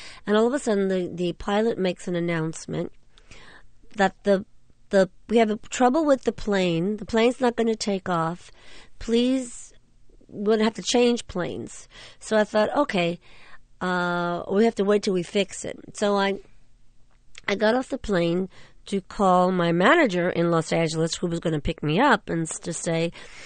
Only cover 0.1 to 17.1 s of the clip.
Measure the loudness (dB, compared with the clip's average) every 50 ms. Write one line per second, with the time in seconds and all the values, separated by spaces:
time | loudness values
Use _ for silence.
0.1 | -18 -10 -4 0 2 4 4 2 2 0 0 0 0 0 2 0 0 0 -2 -4
1.1 | -4 -4 -4 -4 -4 -4 -4 -2 0 2 2 2 0 0 0 -2 -2 -4 -4 -4
2.1 | -2 -2 0 0 -2 -2 -2 -4 -6 -8 -10 -8 -6 -6 -6 -6 -10 -16 -20 -20
3.1 | -20 -20 -20 -20 -20 -20 -20 -20 -20 -20 -20 -20 -20 -20 -20 -8 -2 0 0 0
4.1 | 0 -2 0 2 2 2 0 -4 -14 -20 -20 -20 -20 _ -8 0 2 4 4 2
5.1 | 0 -10 -6 0 2 4 4 2 0 -4 -6 -6 -2 2 4 4 4 4 4 4
6.1 | 2 2 2 -2 -4 -4 -2 -2 0 2 2 2 2 0 0 -2 -4 -6 -6 -2
7.1 | 0 2 4 2 2 2 0 0 2 2 0 0 0 -2 -2 -2 -2 -2 -2 -2
8.1 | -2 0 0 -2 -4 -8 -12 -18 -20 -20 -20 -18 -18 -18 -18 -18 -16 -12 -4 0
9.1 | 2 2 2 2 2 0 -2 -6 -12 -16 -18 -20 -20 -20 _ _ _ -20 -20 -20
10.1 | -20 -20 -20 -16 -12 -4 0 0 2 2 2 0 0 -2 -4 0 2 4 4 4
11.1 | 2 0 -4 -8 -6 -6 -6 -6 -6 -8 -10 -12 -14 -16 -20 -20 -20 -20 -20 -20
12.1 | -20 -16 -6 -2 0 0 0 2 2 0 0 2 2 0 0 0 0 -2 0 -2
13.1 | -2 -6 _ -18 -20 -20 -20 -18 -18 -18 -18 -20 -14 -8 -4 -2 -2 0 0 -2
14.1 | -2 -2 -2 -2 -4 -4 -4 -2 2 4 4 4 2 2 2 2 2 2 2 0
15.1 | -2 -2 -2 -2 -2 -2 -2 -2 -4 -10 -10 -10 -12 -12 -14 -16 -8 -4 -2 0
16.1 | 2 2 2 0 -2 -4 -8 -16 -20 -20 -20 -20 -20 -20 -20 -20 -20 -20 -20 _